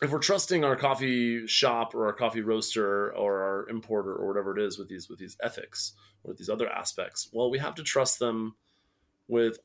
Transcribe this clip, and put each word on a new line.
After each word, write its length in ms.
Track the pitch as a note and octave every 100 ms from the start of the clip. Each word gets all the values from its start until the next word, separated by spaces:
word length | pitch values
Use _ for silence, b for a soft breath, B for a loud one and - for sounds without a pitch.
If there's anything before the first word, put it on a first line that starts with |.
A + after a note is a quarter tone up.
if 100 | D3
we're 80 | D3+
trusting 440 | - G3 - F3+
our 120 | C#3+ B2+
coffee 720 | C#3+ C3+ C3 B2 A#2+ A#2 A2
shop 480 | - C3 A#2 A2+ A#2
or 100 | G#2+
our 80 |
coffee 280 | G2+ A#2 A2+
roaster 720 | G#2+ A2 G#2 A2 G2+ G2+ G2+ -
or 260 | G2+ G2
our 280 | G2 G2 G#2
importer 440 | A2+ A2+ G#2+ F#2+
or 140 | F#2+ G2
whatever 300 | G2+ G2 G2
it 40 |
is 160 | G#2 F#2
with 120 | F#2+
these, 180 | F#2+ -
with 100 | F2+
these 180 | F#2 -
ethics 520 | A#2 - - - - b b b
or 60 | -
with 80 | -
these 120 | F#2
other 200 | G#2+ A#2
aspects, 600 | F#2+ F#2+ - F#2 - -
well, 180 | A2+ B2
we 100 | C3+
have 160 | D3 D#3+
to 80 |
trust 360 | D3+ C#3+ B2+ -
them 360 | B2 A2+ A2 - _ _ _ _ _ _ -
with 300 | A#2 A2+ A2+